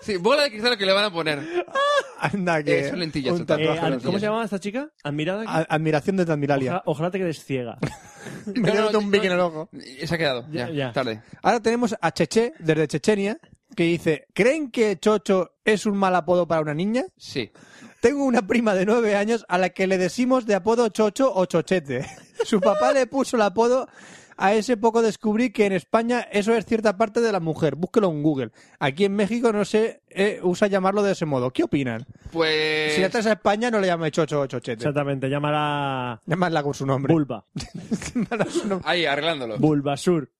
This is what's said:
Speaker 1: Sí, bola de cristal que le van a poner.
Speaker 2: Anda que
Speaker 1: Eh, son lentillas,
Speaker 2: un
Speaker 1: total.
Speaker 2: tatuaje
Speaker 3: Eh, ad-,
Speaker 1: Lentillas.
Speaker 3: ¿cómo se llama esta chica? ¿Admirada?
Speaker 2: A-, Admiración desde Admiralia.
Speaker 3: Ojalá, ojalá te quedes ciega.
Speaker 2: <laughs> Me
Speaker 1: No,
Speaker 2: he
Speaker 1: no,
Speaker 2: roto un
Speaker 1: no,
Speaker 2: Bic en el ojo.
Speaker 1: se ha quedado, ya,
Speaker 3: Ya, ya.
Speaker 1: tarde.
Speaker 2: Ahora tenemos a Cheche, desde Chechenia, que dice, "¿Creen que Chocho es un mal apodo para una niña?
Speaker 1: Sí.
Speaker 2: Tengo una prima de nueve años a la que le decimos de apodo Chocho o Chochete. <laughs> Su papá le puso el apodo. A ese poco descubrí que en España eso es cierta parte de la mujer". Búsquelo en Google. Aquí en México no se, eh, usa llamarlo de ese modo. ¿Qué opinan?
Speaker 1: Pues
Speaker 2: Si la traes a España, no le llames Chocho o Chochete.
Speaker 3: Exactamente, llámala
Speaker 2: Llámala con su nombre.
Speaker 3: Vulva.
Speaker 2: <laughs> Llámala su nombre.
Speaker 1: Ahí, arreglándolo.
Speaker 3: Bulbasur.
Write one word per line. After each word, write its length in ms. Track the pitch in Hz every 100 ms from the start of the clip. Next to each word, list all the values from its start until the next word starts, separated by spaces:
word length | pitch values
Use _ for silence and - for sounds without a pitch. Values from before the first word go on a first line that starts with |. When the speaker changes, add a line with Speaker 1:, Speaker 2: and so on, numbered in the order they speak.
Speaker 1:
Sí, 160 | - 190
bola 240 | 180 294
de 80 | 285
cristal 260 | 214 233 233
que 80 |
le 80 | 196
van 120 | 196 208
a 40 |
poner. 520 | 165 156 147 320 349 349 539 571 587 - -
Speaker 2:
Anda 420 | 151 202 180 160
que 180 | 147 143
Speaker 1:
Eh, 100 | 139
son 80 | 180
lentillas, 340 | 165 151 127
Speaker 2:
un 60 | 175
Speaker 1:
total. 180 | - 151
Speaker 2:
tatuaje 180 | 156 160
Speaker 3:
Eh, 20 |
ad-, 80 | 165
Speaker 1:
Lentillas. 160 | 131 117
Speaker 3:
¿cómo 120 | 202
se 80 | 208
llama 180 | 220
esta 140 | 226 196
chica? 320 | 202 220 302 _
¿Admirada? 420 | 147 147 156 196 220
Speaker 2:
A-, 200 | 160 160
Admiración 420 | 156 156 151 190 190
desde 160 | 170
Admiralia. 380 | 151 143 139 127
Speaker 3:
Ojalá, 100 | 175
ojalá 260 | - 151 170
te 80 | 185
quedes 240 | 185 151
ciega. 360 | - 135 120 113
Speaker 2:
<laughs> 680 | - - - - - - -
Me 60 | 202
Speaker 1:
No, 80 | 190
Speaker 2:
he 60 |
Speaker 1:
no, 80 | 208 214
Speaker 2:
roto 120 | 214
un 80 | 202
Speaker 1:
no, 40 |
Speaker 2:
Bic 120 | 202
en 80 | 190
el 80 | 180
ojo. 300 | 180 156 160 135 - 131
Speaker 1:
se 100 | 156
ha 40 | 165
quedado, 260 | 156 123 123
ya, 180 | 151 123
Speaker 3:
Ya, 60 |
ya. 180 | 151 131
Speaker 1:
tarde. 300 | 117 127 110 - -
Speaker 2:
Ahora 180 | 190 233
tenemos 320 | 220 233 240 208
a 120 | 165
Cheche, 400 | - 170 226 233 -
desde 280 | 165 156 156
Chechenia, 500 | 156 - 214 196 262 - - _
que 100 | -
dice, 420 | 170 170 165 151 _
"¿Creen 360 | - 220 320 285
que 280 | 247 214 190
Chocho 540 | 208 214 - 190 165 _
es 220 | - 208 214
un 100 | 202
mal 180 | 196
apodo 320 | 180 160 180 165
para 140 | 165
una 140 | 156
niña? 300 | 147 196 233 359 _
Speaker 1:
Sí. 340 | - 143 104 _ - - - -
Speaker 2:
Tengo 240 | 233 285 277
una 200 | 247 196
prima 280 | 220 226
de 100 | 190
nueve 320 | 190 240 220 202
años 300 | 208 233 -
a 80 | 180
la 140 | 180
que 160 | - 190
le 100 | 190
decimos 480 | 180 - 247 254
de 120 | 220 196
apodo 340 | 180 233 233
Chocho 420 | - 214 - 262
o 120 | 190 180
Chochete. 580 | 170 151 185 143 123 - -
<laughs> 200 | - -
Su 160 | 453 208
papá 320 | 185 202 247
le 140 | 277 247
puso 300 | 269 254 240
el 60 |
apodo. 460 | 208 196 240 254 247 - - - - -
A 160 | 190
ese 240 | 220 208 233
poco 240 | 226 226
descubrí 520 | 226 - 220 208 247
que 120 | 202
en 80 | 202
España 540 | 190 - 220 233 240 202
eso 240 | 202 202 226
es 100 | -
cierta 300 | 226 214 190
parte 240 | 226 220
de 100 | 233
la 80 | 196
mujer". 380 | 160 151 156 143
Búsquelo 340 | 180 - 196
en 100 | 151
Google. 300 | 147 143 113 _ - _
Aquí 240 | 143 139
en 100 | 196
México 380 | 202 196 233 233
no 120 | 208
se, 380 | 196 214 226 - _
eh, 300 | 180 202 196
usa 240 | 180 180 208
llamarlo 380 | 190 190 202
de 80 | 202
ese 120 | 180
modo. 280 | 160 135 123
¿Qué 100 | -
opinan? 420 | 320 156 131 113 127 - -
Speaker 1:
Pues 600 | 165 160 156 156 156 151
Speaker 2:
Si 60 | 151
la 100 | 185
traes 160 | 240 220
a 40 |
España, 360 | 214 214 208 240
no 80 | 226
le 80 | 190
llames 240 | 170 160
Chocho 300 | 156 156 147
o 60 | 139
Chochete. 240 | 127 - 113
Speaker 3:
Exactamente, 460 | 151 143 143 139 135
llámala 880 | 143 147 151 151 147 139 131 123 113 -
Speaker 2:
Llámala 380 | 160 180 160
con 100 | 143
su 100 | 139
nombre. 280 | 135 135 139
Speaker 3:
Vulva. 300 | 160 139 113 _
Speaker 2:
<laughs> 0 | - - 175 - 214 -
Llámala 360 | 247 208 226 196
su 160 | 339 220
nombre. 220 | 190 156
Speaker 1:
Ahí, 160 | 175 156
arreglándolo. 500 | 143 156 160 120 107
Speaker 3:
Bulbasur. 680 | 147 147 139 139 - 170 131